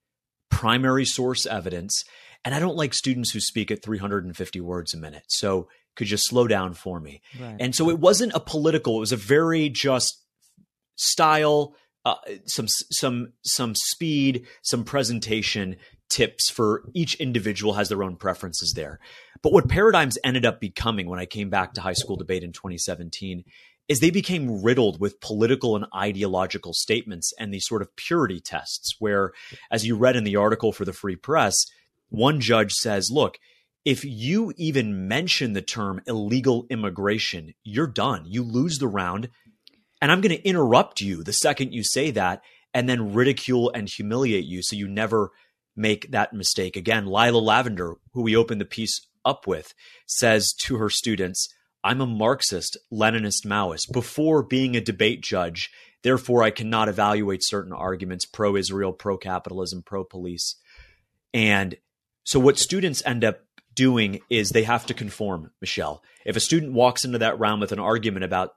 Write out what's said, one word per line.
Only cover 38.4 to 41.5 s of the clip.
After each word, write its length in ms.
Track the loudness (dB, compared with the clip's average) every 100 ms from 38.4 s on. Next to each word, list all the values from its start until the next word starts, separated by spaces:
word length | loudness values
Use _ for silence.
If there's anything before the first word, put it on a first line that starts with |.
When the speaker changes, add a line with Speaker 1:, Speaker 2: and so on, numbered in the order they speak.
Speaker 1:
lose 380 | -2 -2 0 0
the 80 | -2
round. 420 | -2 -2 -4 -8 -12 _ _ _ _ _ _
And 100 | 4
I'm 100 | 4
gonna 140 | 4 2
interrupt 680 | 2 2 6 6 4 0
you 220 | -4 -4
the 100 | -4
second 380 | 0 0